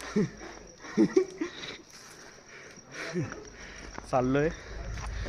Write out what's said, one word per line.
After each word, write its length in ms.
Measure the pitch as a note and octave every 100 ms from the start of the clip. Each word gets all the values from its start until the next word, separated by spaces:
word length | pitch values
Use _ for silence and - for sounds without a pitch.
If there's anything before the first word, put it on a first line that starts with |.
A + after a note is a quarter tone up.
| - G#3 F3 - - - - - - - D#4 F#4 F#4 - F4 - - - - - - - - - - - - - - - - F3 C3+ - - - - - - - -
चाललोय, 380 | C3 B2+ C#3 D#3+ - - - - - - -